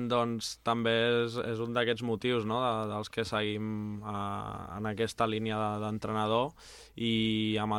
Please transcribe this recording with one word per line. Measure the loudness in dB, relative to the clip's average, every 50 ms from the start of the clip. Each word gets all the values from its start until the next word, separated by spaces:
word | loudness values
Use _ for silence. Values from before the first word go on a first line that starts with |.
| 0 2
doncs, | 2 2 2 2 0 -2 -4 -6 -8 -4 -2
també | 0 0 2 4 4 4 4 4 4 4 4 2
és, | 0 -2 -4 -4
és | -2 -2 -2
un | -2 -2 0
d'aquests | 0 2 2 0 0 0 0
motius, | 0 0 2 2 2 2 2 2
no?, | 0 2 2
de, | 2 0 0 -2 -2 -2
dels | -4 -4 -4
que | -2 -2 -2 0
seguim, | 0 0 0 0 0 -2 -2 -2 -2 -4 -4 -4 -6 -6
eh, | -6 -6 -4 -4 -4 -4 -4 -4 -6 -6 -8 -8 -8 -8 -6 -4
en | -4 -2 -2
aquesta | 0 -2 -2 0 0 0 2
línia | 2 0 0 0 0 0
de, | 0 0 0 -2 -2
d'entrenador, | -2 -2 -2 -2 -2 0 0 2 2 4 2 2 0 -2 -10 -18 -20 -20 -20 -20 -16 -8
i | -2 0 2 2 4 4 2 2 2 2 2 2 0
amb | 0 0 0